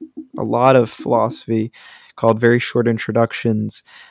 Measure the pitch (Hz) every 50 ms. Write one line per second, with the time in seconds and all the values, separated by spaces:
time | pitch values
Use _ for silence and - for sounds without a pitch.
0 | - - - - - _ - - - 110 117 117 123 135 131 131 135 123 - -
1 | - - 123 113 110 117 143 - - - 113 110 110 117 _ - - - - -
2 | _ _ - - - 117 110 110 120 117 120 120 - - - 123 117 120 113 110
3 | - - 110 120 117 113 - - - 120 110 107 107 107 - - - _ - -
4 | - -